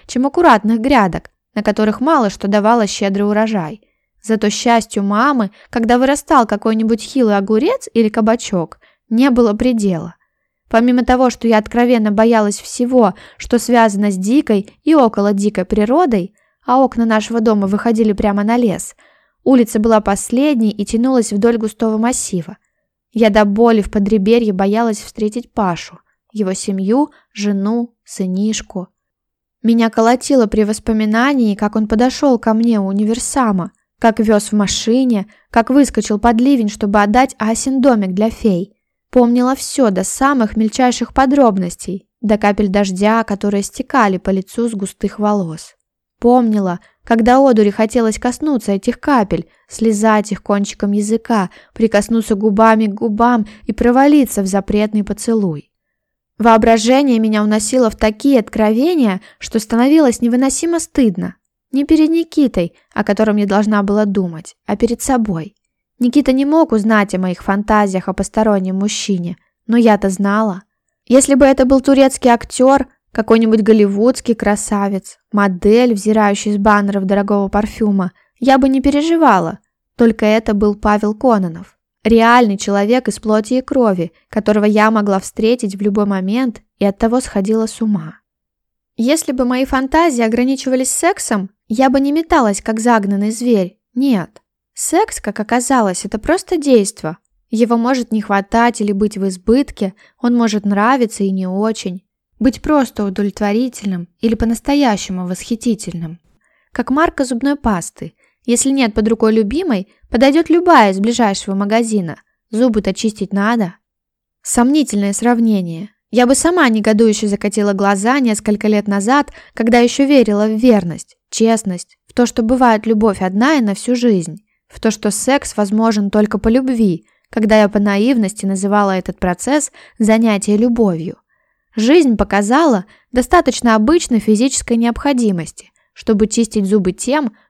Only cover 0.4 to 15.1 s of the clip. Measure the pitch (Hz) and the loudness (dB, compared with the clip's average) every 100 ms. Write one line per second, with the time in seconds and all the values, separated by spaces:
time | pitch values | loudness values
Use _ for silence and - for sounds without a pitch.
0.4 | 349 220 214 226 247 240 190 - - _ | 4 4 2 -2 2 2 2 -2 -12 _
1.4 | _ 214 214 208 214 214 269 311 208 - | _ -4 -2 0 0 0 0 0 0 -4
2.4 | 196 208 208 240 202 - 196 196 202 208 | -2 0 2 2 0 -2 -4 -2 -2 0
3.4 | 220 208 156 220 _ _ _ _ 214 220 | -2 -2 -6 -12 _ _ _ _ -4 -2
4.4 | 214 214 240 233 - 208 202 208 277 269 | -2 -2 0 0 0 -4 -2 0 0 0
5.4 | 196 - _ 240 226 247 269 285 - 294 | -4 -8 _ -4 0 2 2 0 2 2
6.4 | 220 208 226 220 220 226 - 269 220 202 | 2 -2 -2 -2 0 -2 -2 0 2 0
7.4 | 196 214 330 539 - 226 214 226 220 240 | 0 0 0 -4 -2 0 0 0 0 -2
8.4 | - 185 160 - _ _ _ 220 277 240 | -4 -6 -6 -12 _ _ _ 0 2 2
9.4 | 233 208 254 226 202 165 170 - _ _ | 2 2 0 0 -2 -4 -8 -16 _ _
10.4 | _ _ _ 226 247 247 247 254 254 - | _ _ _ 0 2 2 2 2 2 0
11.4 | 226 214 214 240 240 240 214 208 226 226 | 0 0 0 0 2 2 2 2 4 4
12.4 | 208 196 - - 247 254 208 - - _ | 0 -4 -10 -6 0 2 2 0 -16 _
13.4 | - 240 - 240 226 196 208 185 196 277 | -4 -2 2 2 2 2 -2 -2 0 0
14.4 | 294 202 202 _ 294 311 226 | 2 -2 -2 _ 2 4 4